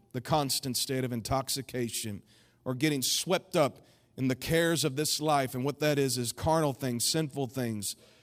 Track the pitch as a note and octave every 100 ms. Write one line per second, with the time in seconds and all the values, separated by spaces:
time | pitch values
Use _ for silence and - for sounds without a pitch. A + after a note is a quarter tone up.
0 | - B2+ - D3+ C#3 - C3+ A#2+ - C3
1 | B2+ A#2+ G#2 C3+ B2+ - C3 B2+ A#2+ -
2 | A2+ G2+ - _ _ _ - B2+ D#3 C#3+
3 | B2 - - F#3 - F3 C3+ - - _
4 | _ - C3 B2+ C3+ E3 E3+ E3 D3 C3
5 | D3+ - D#3 D3 C3 B2+ C3+ - D3+ C#3+
6 | C3+ B2 A#2+ - D#3+ D#3+ D3+ C3 C3 A#2+
7 | - D#3+ D#3 C3+ C3 C3 A#2+ A2 G2 -
8 | - -